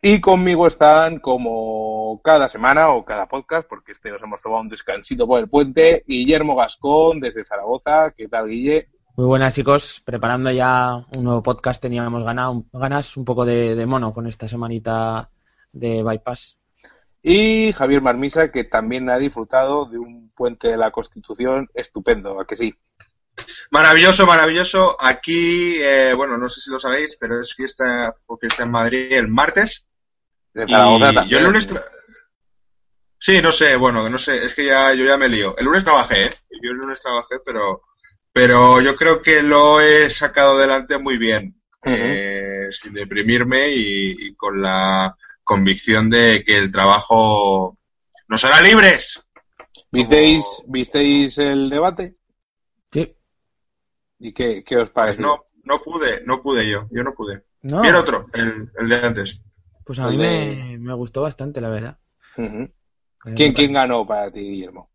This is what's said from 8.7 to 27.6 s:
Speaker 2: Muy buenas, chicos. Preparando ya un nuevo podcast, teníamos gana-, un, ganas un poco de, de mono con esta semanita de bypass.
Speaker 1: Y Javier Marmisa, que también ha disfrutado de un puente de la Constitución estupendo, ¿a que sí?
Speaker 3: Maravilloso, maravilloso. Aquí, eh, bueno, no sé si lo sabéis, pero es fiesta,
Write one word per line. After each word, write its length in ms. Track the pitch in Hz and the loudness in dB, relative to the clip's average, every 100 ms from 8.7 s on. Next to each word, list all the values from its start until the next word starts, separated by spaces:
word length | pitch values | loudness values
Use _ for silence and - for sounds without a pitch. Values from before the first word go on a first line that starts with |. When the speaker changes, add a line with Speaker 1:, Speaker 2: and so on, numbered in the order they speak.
| 151 156 _ _ - | -2 -4 _ _ -4
Speaker 2:
Muy 120 | 127 | 0
buenas, 280 | 131 131 123 | 0 0 -2
chicos. 460 | 127 143 - - | 0 0 0 -18
Preparando 480 | - 120 117 123 131 | -12 -6 -4 -2 -2
ya 540 | 127 127 127 123 123 120 131 | -2 0 0 0 -6 -12 -8
un 80 | |
nuevo 180 | 123 120 | -4 -2
podcast, 400 | 110 123 - 123 | -2 -4 -6 -8
teníamos 400 | 127 120 120 117 113 | -8 -8 -6 -8 -8
gana-, 240 | 120 127 | -6 -6
un, 180 | 120 110 | -8 -12
ganas 420 | 127 131 143 143 - | -10 -6 -6 -8 -12
un 80 | |
poco 220 | 123 120 120 | -8 -4 -2
de, 300 | 120 117 113 | -2 -2 -4
de 100 | 117 | -4
mono 280 | 131 113 | -4 -6
con 140 | 110 117 | -8 -12
esta 220 | 110 110 | -12 -12
semanita 800 | 117 117 117 113 113 113 113 117 _ _ _ _ | -10 -10 -10 -6 -6 -4 -8 -12 _ _ _ _
de 320 | 135 120 113 | -12 -6 -4
bypass. 540 | 110 110 127 120 - _ _ _ _ _ _ _ | -4 -6 -8 -14 -16 _ _ _ _ _ _ _
Speaker 1:
Y 500 | 151 190 220 220 220 | 0 2 4 2 0
Javier 300 | 208 135 139 | 0 2 2
Marmisa, 500 | 131 120 139 160 160 | 2 0 -2 -2 -2
que 140 | 131 117 | -2 -4
también 440 | 117 110 123 127 | -4 -4 -6 -2
ha 80 | 127 | -2
disfrutado 680 | 139 131 110 131 135 147 135 | -2 -6 -2 0 0 -2 -4
de 140 | 117 | -10
un 320 | 120 120 113 _ | -14 -18 _ _
puente 320 | 123 117 117 | -6 -2 -4
de 80 | 113 | -2
la 160 | 110 | -2
Constitución 760 | 110 107 - - 104 123 131 135 | -4 -12 -16 -18 -8 -4 -4 -6
estupendo, 680 | - 120 - 101 113 98 98 | -12 -14 -10 -2 -2 -4 -10
¿a 40 | 95 | -10
que 120 | 107 | -8
sí? 180 | 117 - _ _ _ _ _ - - - - | -8 -8 _ _ _ _ _ -20 -18 -20 -4
Speaker 3:
Maravilloso, 560 | 147 156 160 175 185 185 | 2 6 6 6 6 6
maravilloso. 680 | 170 160 165 180 190 185 - | 6 4 0 0 2 2 2
Aquí, 800 | 131 127 - 165 170 175 175 170 | -2 -2 -2 -2 0 0 -2 -2
eh, 320 | 143 135 131 | 0 2 2
bueno, 240 | 127 139 120 | 2 -2 -4
no 120 | 123 | -6
sé 100 | - | -10
si 100 | - | -10
lo 80 | 135 | -8
sabéis, 380 | 131 135 147 - | -4 -4 -6 -8
pero 220 | 113 120 | -8 -8
es 140 | 123 | -8
fiesta, 600 | - | -10